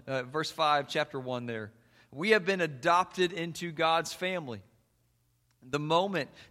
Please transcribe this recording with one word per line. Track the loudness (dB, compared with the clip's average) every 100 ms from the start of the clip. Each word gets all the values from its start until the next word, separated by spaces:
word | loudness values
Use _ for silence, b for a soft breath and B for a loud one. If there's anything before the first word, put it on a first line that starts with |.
| -6
uh, | -6
verse | -4 -6 -6
five, | 0 4 4 2
chapter | -2 -2 -6
one | -4 -4 -4
there. | -8 -10 -14 b b b
We | -6 4
have | 4
been | 4 0
adopted | 0 0 4 4 2 0 0
into | 0 -6 -6 -8
God's | 0 2 2 0
family. | -4 -4 -4 -6 -12 -14 _ _ _ _ _ _ _ _ _
The | -6 -4
moment | 2 2 2 -2 -4 B B